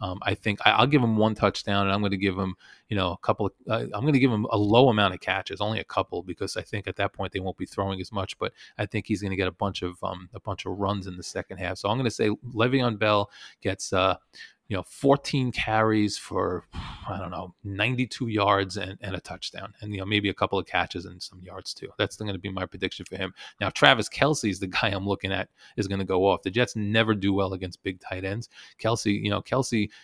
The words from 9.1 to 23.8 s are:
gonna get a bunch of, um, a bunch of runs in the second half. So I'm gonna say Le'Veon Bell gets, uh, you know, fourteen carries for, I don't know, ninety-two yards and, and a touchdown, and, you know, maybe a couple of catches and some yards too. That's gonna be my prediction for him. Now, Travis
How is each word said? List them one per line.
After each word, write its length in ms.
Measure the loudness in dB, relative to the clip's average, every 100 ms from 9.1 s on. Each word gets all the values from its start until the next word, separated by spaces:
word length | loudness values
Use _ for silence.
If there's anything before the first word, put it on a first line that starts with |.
| -2
gonna 140 | -2
get 140 | -2 -2
a 40 |
bunch 300 | -2 -4 -4
of, 160 | -6 -6
um, 240 | -8 -8 -12
a 60 | -12
bunch 260 | -8 -8
of 140 | -6 -2
runs 300 | -2 -2 -6
in 80 | -10
the 80 |
second 340 | -10 -8 -8 -6
half. 200 | -6 -2
So 100 | 0
I'm 100 | 0
gonna 100 | 0
say 220 | 2 0 0 -4
Le'Veon 460 | 0 2 4 2 2
Bell 320 | 4 4 2 -6 -20 -8
gets, 300 | -4 -4 -2
uh, 260 | 2 4 2 _ -20 -20 _ -8
you 80 | -8
know, 60 |
fourteen 680 | -8 0 4 4 4 0 0
carries 680 | -2 0 2 4 4 2 0
for, 480 | -6 -2 0 -2 -6
I 420 | -10 -10 -10 -8 -8
don't 120 | -8
know, 240 | -8 -10 -12
ninety-two 640 | -8 -2 0 0 -2 -4 -2
yards 480 | 2 4 4 2 -4
and, 220 | -8 -8
and 160 | -8 -8
a 40 |
touchdown, 520 | -8 -12 -12 -12 -14 -12
and, 140 | -8
you 40 | -6
know, 60 |
maybe 240 | 0 2 2
a 60 |
couple 240 | 0 0 -2
of 80 | -2
catches 400 | -2 -2 -4 -10
and 160 | -12
some 180 | -16 -16
yards 300 | -16 -14 -12
too. 160 | -12 -10 -4
That's 220 | -4 -4
gonna 180 | -8 -8
be 140 | -8
my 160 | -6 -8
prediction 400 | -4 -6 -6 -12
for 100 | -8
him. 160 | -8 -8 -16 -6
Now, 80 | -4
Travis 400 | 4